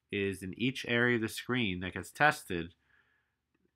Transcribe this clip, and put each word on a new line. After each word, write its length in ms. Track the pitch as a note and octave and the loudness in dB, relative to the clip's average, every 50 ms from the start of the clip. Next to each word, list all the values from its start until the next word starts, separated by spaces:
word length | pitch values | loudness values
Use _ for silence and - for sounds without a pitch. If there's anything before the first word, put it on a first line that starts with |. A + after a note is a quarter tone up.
| _ - - | _ -6 -2
is 300 | G2+ G2 G2 F#2+ F2+ F#2+ | 0 0 0 -2 -4 -6
in 100 | F#2+ F2+ - | -8 -6 -2
each 260 | G#2+ C3 C3 - - | -2 -2 -2 -2 -4
area 300 | - A#2 A#2+ A#2+ A#2+ A#2+ | 0 2 4 4 4 4
of 60 | A2+ A2 | 2 0
the 60 | G#2+ | -2
screen 520 | - - - - B2 B2+ A#2+ G2 F#2 F2+ | -4 -6 -6 -2 -2 0 0 0 -2 -2
that 140 | F#2 F2+ - | -4 -6 -6
gets 160 | F#2+ F2 - | -8 -10 -8
tested, 640 | - - D3 D3+ D3 - - - G2 E2+ E2 F2 - _ _ _ _ _ _ _ _ _ _ _ _ _ _ _ _ _ _ _ _ | 0 4 4 4 4 2 -4 -4 -4 -4 -4 -6 -10 _ _ _ _ _ _ _ _ _ _ _ _ _ _ _ _ _ _ _ _